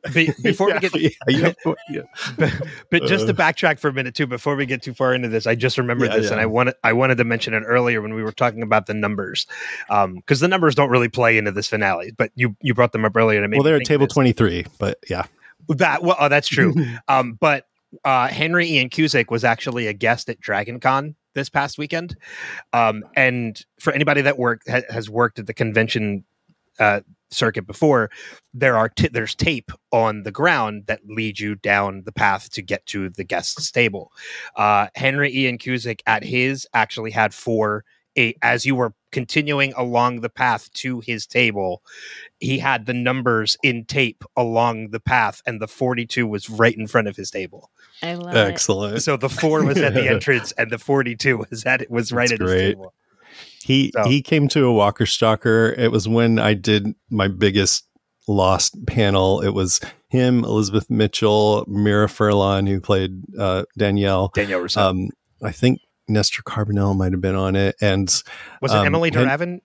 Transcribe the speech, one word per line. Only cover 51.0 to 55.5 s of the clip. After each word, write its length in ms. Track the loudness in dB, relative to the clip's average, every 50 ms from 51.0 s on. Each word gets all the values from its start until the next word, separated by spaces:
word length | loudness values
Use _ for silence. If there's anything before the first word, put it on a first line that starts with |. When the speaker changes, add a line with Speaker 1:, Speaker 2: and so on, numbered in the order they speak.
| 0 -2 -6 -2 0 0 0 0 -2 -10
Speaker 1:
was 140 | -12 -8 -2
at, 240 | -2 -2 -2 -2 -4
was 220 | -4 -4 -4 -2
right 180 | -2 0 0 0
Speaker 2:
That's 100 | 0 0
Speaker 1:
at 40 | 0
his 40 | 0
Speaker 2:
great. 100 | 2 2 2 0 -2
Speaker 1:
table. 200 | -4 -10 -20 _ _ _ _ _ _ _ -20 -20 -20 -20 -20 -20 -16
Speaker 2:
He, 300 | -2 2 2 4 2 2 0
Speaker 1:
So 100 | 0 2 2
Speaker 2:
he 140 | 2 2
came 260 | 2 2 2 2 2 2
to 160 | 4 4 4
a 60 | 4
Walker 340 | 6 4 4 2 2 0 0
Stalker. 680 | 0 2 2 4 2 2 2 2 4